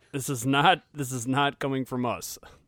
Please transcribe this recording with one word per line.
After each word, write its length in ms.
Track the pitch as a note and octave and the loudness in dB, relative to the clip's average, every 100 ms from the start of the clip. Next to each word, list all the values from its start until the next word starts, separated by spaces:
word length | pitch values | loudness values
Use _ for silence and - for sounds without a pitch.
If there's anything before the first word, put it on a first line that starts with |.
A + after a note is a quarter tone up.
| _ | _
This 160 | C#3 C3 | -8 -4
is 160 | C3+ B2 | -4 0
not, 380 | C#3 E3 E3+ - | 4 6 4 0
this 180 | D3 C3 | -8 -6
is 160 | C3 A#2 | -6 -2
not 320 | C3 C#3+ - | 0 0 0
coming 240 | C#3 C3+ B2+ | -2 -2 -4
from 200 | B2+ B2 | -2 -2
us. 340 | F#2 - - - - | -4 -6 -12 -16 -20